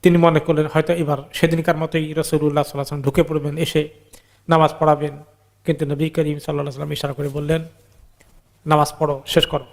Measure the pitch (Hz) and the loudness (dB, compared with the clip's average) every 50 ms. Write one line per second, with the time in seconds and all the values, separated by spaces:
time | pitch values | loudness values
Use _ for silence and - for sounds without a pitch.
0 | - 180 175 170 170 170 160 156 - - 160 151 156 151 - 156 156 156 175 170 | 4 4 6 6 6 6 4 4 0 0 0 0 0 0 0 -2 0 0 0 -2
1 | 160 143 147 135 139 - - - - 165 165 165 156 175 165 156 160 160 160 165 | 0 -2 -4 -6 -6 -12 -2 0 2 2 2 0 0 0 0 0 -2 -2 -2 -4
2 | 156 151 156 156 151 - - 151 151 151 143 147 143 - - 143 139 - 147 147 | -4 -2 -4 -4 -2 0 0 0 0 2 2 0 -2 -2 -4 -8 -6 -6 -6 -4
3 | 135 139 - - 165 143 160 151 143 147 143 160 165 156 - 156 147 151 - _ | -4 0 2 2 2 2 0 -4 -4 -4 -4 -4 -4 0 0 -2 -2 -2 -10 _
4 | _ _ - - _ _ _ _ _ - 170 160 156 147 - - 160 156 151 143 | _ _ -20 -20 _ _ _ _ _ 2 4 4 4 4 2 2 4 4 4 2
5 | 147 147 143 147 - _ _ _ _ _ _ _ _ - 156 139 160 143 143 139 | 0 -8 -8 -10 -20 _ _ _ _ _ _ _ _ -4 -2 -2 -2 -4 -2 -2
6 | 156 160 160 170 156 151 147 147 - - 147 143 143 143 131 135 151 151 151 147 | -2 -2 0 -2 -2 -2 -2 -6 -6 -6 -4 -4 -4 -6 -8 -8 -8 -8 -6 -4
7 | - 143 139 - 143 143 135 147 147 147 160 165 160 165 _ _ _ _ _ _ | -4 -6 -4 -4 -6 -6 -4 -6 -2 -2 -2 -2 -2 -8 _ _ _ _ _ _
8 | - - _ _ _ _ _ - _ _ _ _ _ 156 156 151 147 - - - | -20 -20 _ _ _ _ _ -20 _ _ _ _ _ 2 4 4 4 2 0 -4
9 | 156 147 143 135 - - - 170 - - - 143 - - | -2 -2 -2 -6 -6 2 2 2 2 2 -2 -6 -6 -8